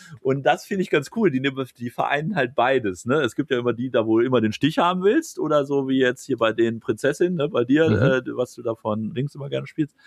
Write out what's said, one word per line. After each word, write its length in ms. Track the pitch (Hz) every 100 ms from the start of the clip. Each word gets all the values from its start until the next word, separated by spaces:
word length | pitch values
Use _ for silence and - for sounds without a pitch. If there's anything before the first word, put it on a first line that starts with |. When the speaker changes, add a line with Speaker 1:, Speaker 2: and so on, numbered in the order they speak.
| - 151
Speaker 1:
Und 220 | 135 139 143
das 200 | 170 -
finde 180 | 196
ich 80 | -
ganz 180 | 156 139 233
cool. 160 | 196
Die 80 | 131
nehmen, 260 | 139 135 131 -
die 100 | 120
vereinen 460 | - - 143 156 185
halt 180 | 123
beides, 520 | - 123 135 107 90 117
ne? 100 | 151
Es 120 | 127 -
gibt 140 | 139
ja 80 | 123
immer 160 | 120
die, 160 | 113 131
da 160 | 123 110
wo 140 | 110
du 60 | 127
immer 140 | 127
den 140 | 107
Stich 240 | - 143 -
haben 240 | 175 185
willst, 380 | 190 294 320 -
oder 260 | 156 151 139
so 240 | 139 135
wie 80 | 135
jetzt 260 | 127 127
hier 140 | - 120
bei 160 | 113
den 260 | 110 113 113
Prinzessinnen, 560 | - 113 139 151 180 175
ne, 140 | 143
bei 140 | 123 120
dir, 240 | 147 160
Speaker 2:
Mhm. 60 | 107
Speaker 1:
äh, 420 | 123 131 120 117
was 160 | 123
du 80 | -
da 140 | 120 110
von 400 | 113 107 107 113
links 180 | 143
immer 160 | 139 139
gerne 160 | 135 139
spielst. 300 | - 151 _